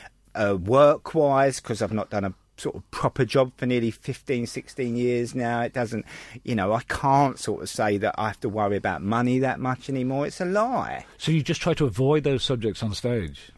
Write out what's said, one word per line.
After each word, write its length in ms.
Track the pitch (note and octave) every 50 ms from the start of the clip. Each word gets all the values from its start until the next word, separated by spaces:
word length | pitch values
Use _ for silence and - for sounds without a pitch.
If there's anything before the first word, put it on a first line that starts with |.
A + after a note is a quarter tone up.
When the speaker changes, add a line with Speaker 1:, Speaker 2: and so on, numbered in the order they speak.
| - - _ _ _ _ -
Speaker 1:
uh, 220 | - G#2+ G2+ G2 F#2
work-wise, 1000 | E2+ G2+ B2 C3+ D3 D3 D#3 - - - - D#3+ D3 C#3 C#3 C3+ C#3 C#3 B2+ -
'cause 200 | - - A#2 G2+
I've 120 | A2 F2+
not 180 | A2 G#2+ F#2+ -
done 140 | G#2+ G#2 G2
a 100 | F#2+ F#2+ _ _ _ _
sort 180 | - - - -
of 160 | - - -
proper 340 | - - - C3 - - C3
job 280 | A2 - C#3 C3 B2+ -
for 100 | - C3+
nearly 240 | B2 B2+ A#2+ A#2 A2+
fifteen, 560 | - - - - B2+ - - - C3+ A#2+ A#2
sixteen 500 | - - C3+ - - - - B2+ A#2+ A#2
years 380 | A#2+ B2 B2 B2 A#2+ A#2+ A#2 G2+
now. 280 | B2+ A#2+ A#2 A#2+ A#2
It 100 | A#2+ A2+
doesn't, 320 | - C3 A#2+ G#2+ A2+ G#2+ - - - - - - - - -
you 100 | - B2
know, 180 | G#2 F#2 G2
I 80 | A2 A#2+
can't 560 | - - - - - C#3 C3+ C#3 C#3+ C3 - -
sort 240 | - - G#2 -
of 60 | E2+ -
say 280 | - - A2+ G#2+ G#2 G2+
that 160 | G#2 G#2 - -
I 80 | G#2+ G#2+
have 120 | G2+ -
to 80 | - A#2
worry 280 | G2 G#2+ G#2 G2+ G#2
about 260 | F#2+ F#2+ G2+ F2+ D2
money 360 | F2 G2+ A2 A#2 A#2+ B2 B2+ C3
that 180 | C3 B2+ - -
much 280 | B2+ B2+ B2+ - - -
anymore. 380 | C3+ C3 B2+ B2+ C3+ C#3 D3
It's 140 | C#3+ - -
a 40 | F#3
lie. 640 | F3+ F#3+ G#3 A3 B3+ C4 F3+ - - C#2 B1 - - - -
Speaker 2:
So 140 | - D#3
you 100 | D#3+ D#3+
just 180 | B2+ - E3 -
try 140 | - F3 D#3
to 120 | - D#3
avoid 380 | B2+ F#2 A#2+ C3 C3+ D3+ D#3 C#3
those 180 | D3 C3+ A#2+ -
subjects 380 | - C3+ A#2+ G#2+ A2 F#2 -
on 100 | A2+ G#2+ F#2+
stage? 560 | - - A#2+ B2 A2+ F2+ D2+ C#2 - - - -